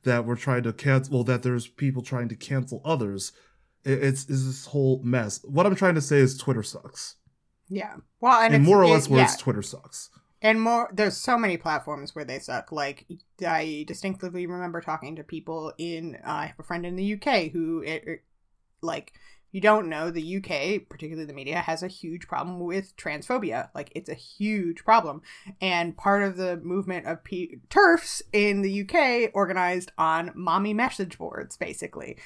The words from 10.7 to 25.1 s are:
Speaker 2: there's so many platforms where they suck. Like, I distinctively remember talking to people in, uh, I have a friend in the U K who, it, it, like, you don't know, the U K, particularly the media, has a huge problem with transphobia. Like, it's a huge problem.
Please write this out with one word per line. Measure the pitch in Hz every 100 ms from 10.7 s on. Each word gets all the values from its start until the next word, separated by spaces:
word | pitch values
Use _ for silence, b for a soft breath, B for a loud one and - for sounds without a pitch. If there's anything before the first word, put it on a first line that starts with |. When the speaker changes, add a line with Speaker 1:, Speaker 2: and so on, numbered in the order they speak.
| 233 240
Speaker 2:
there's | 190 208 -
so | - 240
many | 214 170
platforms | 165 151 - 143 143
where | 156 135
they | 131
suck. | - 123 -
Like, | 151 143 143 - 170 _ - 170
I | 160 156 151 151
distinctively | - 196 190 185 180 175
remember | 180 175 165
talking | 151 156 139 160
to |
people | 147 160 156 160 156 -
in, | 170 165 165 - -
uh, |
I | 151 156
have | -
a |
friend | - 175 175
in | 185
the | 196
U | 208
K | 294 226 156
who, | 170 160 165
it, | - 160 -
it, | 160 _ _ _ _ _ _
like, | 165 156 - - b b b
you | 190
don't | 214 214 170
know, | 151 170
the | 170
U | 156 196
K, | 196 147 156 208
particularly | - 147 156 160 147
the |
media, | 139 135 170
has | 165 160
a | 185
huge | 190 170 170 -
problem | 165 175 180
with | 175 190 190 -
transphobia. | 175 151 - 247 180 120 -
Like, | 147 143 -
it's | -
a |
huge | 127 - - 208 208 170 165 -
problem. | 175 160